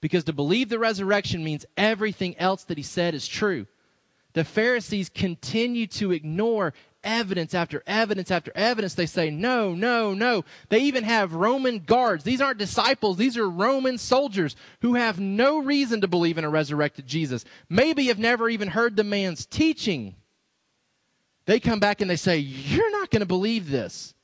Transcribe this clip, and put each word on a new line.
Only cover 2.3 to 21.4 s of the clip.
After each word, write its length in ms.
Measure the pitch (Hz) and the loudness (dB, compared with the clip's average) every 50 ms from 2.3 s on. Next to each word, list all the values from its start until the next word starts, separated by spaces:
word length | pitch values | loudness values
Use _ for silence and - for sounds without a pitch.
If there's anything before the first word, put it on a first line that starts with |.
| - - | -4 -2
else 260 | 170 185 190 190 - | 0 0 0 -2 -4
that 120 | _ 175 | _ -8
he 80 | 147 139 | -8 -8
said 300 | - - - 175 175 165 | -8 -2 -2 0 0 -2
is 120 | 139 - | -4 -8
true. 400 | - - - 220 208 185 139 98 - _ _ _ _ _ _ _ _ _ _ _ _ _ | -8 -6 -2 -2 -2 -2 -2 -6 -10 _ _ _ _ _ _ _ _ _ _ _ _ _
The 100 | 165 160 | -2 -2
Pharisees 640 | - - - 220 240 254 240 208 - - 202 185 - | 0 0 0 2 2 2 0 -2 -4 -4 -4 -4 -4
continue 800 | _ - - 185 170 - - - - 220 233 247 240 233 226 208 | _ -4 -2 -2 -2 -4 -10 -4 -2 -2 0 0 0 -2 -4 -4
to 240 | - - 214 196 180 | -4 -4 -2 0 0
ignore 640 | 160 151 156 156 175 214 233 233 214 196 160 131 - - _ _ _ _ | -2 -2 -6 -2 0 0 0 2 0 0 -2 -4 -6 -20 _ _ _ _
evidence 520 | 202 220 233 233 190 190 180 165 156 - | -2 -2 -2 -2 -2 -2 -4 -4 -2 -2
after 280 | 180 170 170 - 143 - | -2 -2 -2 -4 -10 -8
evidence 440 | - 196 214 226 202 208 190 180 - | -4 0 0 0 0 -2 -4 -2 -2
after 220 | 190 170 - - - | -2 -2 -2 -6 -6
evidence. 400 | - 196 226 247 220 214 185 - | -2 0 0 0 0 -4 -6 -2
They 120 | - 175 | -4 -4
say, 240 | 156 - - 170 160 | -2 0 -2 -2 -2
"No, 440 | 151 147 190 247 254 240 220 196 175 | -2 -2 -2 0 0 0 0 -2 -2
no, 400 | 170 208 240 247 233 226 208 196 | -2 0 0 0 0 0 -2 -2
no." 300 | 190 220 247 240 202 156 - - - - - | 0 0 0 0 0 -2 -6 -12 -20 -6 2
They 140 | 233 220 269 | 2 4 4
even 220 | 285 269 262 233 | 4 2 0 0
have 280 | 208 233 226 202 180 160 | 2 2 2 2 0 0
Roman 480 | 165 180 214 247 269 262 254 240 214 | 0 2 2 2 2 0 0 -2 -2
guards. 420 | 165 - 220 247 254 233 196 160 139 | 2 4 4 4 4 2 0 0 0
These 180 | - 254 254 | -2 0 2
aren't 180 | 277 269 262 208 | 2 0 0 -2
disciples. 580 | 208 185 - - 208 233 277 - - 208 185 | -6 -4 0 2 2 2 2 2 2 0 2
These 200 | 170 220 269 233 | 2 2 2 2
are 120 | 233 226 190 | 0 -2 -2
Roman 500 | 175 170 196 233 269 269 262 262 254 233 | 0 0 2 2 2 2 0 -2 -2 -2
soldiers 560 | - - 254 262 285 285 196 196 170 147 - - - - - _ | 0 2 2 4 4 2 0 0 -2 -2 -2 -8 -20 -20 -14 _
who 140 | - 240 240 | 0 0 2
have 240 | 247 240 226 208 170 | 2 2 0 0 -2
no 400 | 196 196 196 208 240 277 302 311 | -4 -4 0 2 4 4 4 2
reason 440 | 285 269 285 285 277 240 226 220 196 | 0 0 2 2 2 0 0 0 0
to 60 | 185 | 0
believe 300 | 170 180 170 170 160 160 | 2 2 2 2 0 0
in 60 | 160 | -2
a 60 | 151 | 0
resurrected 560 | 151 156 156 135 147 147 151 147 _ - 139 | 2 2 0 0 0 0 0 0 _ -6 -14
Jesus. 380 | 127 127 165 165 139 127 120 - - - - _ _ | -6 -4 -2 -2 -2 -4 -6 -6 -10 -20 -20 _ _
Maybe 380 | 165 196 254 320 320 269 277 | 2 4 4 4 4 2 2
have 120 | 254 233 190 | 2 2 2
never 300 | 220 226 247 233 226 226 | 2 0 2 2 0 0
even 200 | 233 220 208 196 | 0 -2 -2 -2
heard 260 | 165 208 233 240 220 | 0 0 0 0 2
the 100 | 196 214 | 0 0
man's 420 | 208 202 202 196 190 170 - - | 0 0 -2 -2 -2 -4 -6 -10
teaching. 680 | - - - 311 320 311 - - 226 185 139 113 98 92 - _ _ _ _ _ _ _ _ _ _ _ _ _ _ _ _ _ _ _ _ _ _ _ _ | -10 -2 2 2 2 2 0 -2 -2 -2 -2 -4 -8 -12 -16 _ _ _ _ _ _ _ _ _ _ _ _ _ _ _ _ _ _ _ _ _ _ _ _